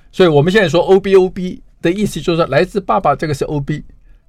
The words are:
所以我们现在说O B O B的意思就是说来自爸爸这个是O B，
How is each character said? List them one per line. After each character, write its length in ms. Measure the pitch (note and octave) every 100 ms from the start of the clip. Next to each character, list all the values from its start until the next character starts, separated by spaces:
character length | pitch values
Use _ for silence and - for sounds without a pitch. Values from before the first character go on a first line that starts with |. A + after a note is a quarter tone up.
| -
所 140 | - F#3
以 40 |
我 120 | D3
们 100 | D#3
现 80 | G3+
在 80 | F3+
说 140 | F3
O 180 | D#3+ F#3+
B 160 | G3 F#3+
O 140 | F#3
B 320 | F#3+ F#3 - - _
的 120 | -
意 160 | F#3+ G#3
思 120 | -
就 140 | D3
是 40 | E3
说 100 | D#3
来 180 | C3+ F3
自 160 | G#3
爸 180 | F#3 G#3+
爸 160 | E3+ C#3
这 120 | D#3+
个 60 | C#3+
是 100 | -
O 140 | D3+
B， 240 | C#3+ D3+ - - _ -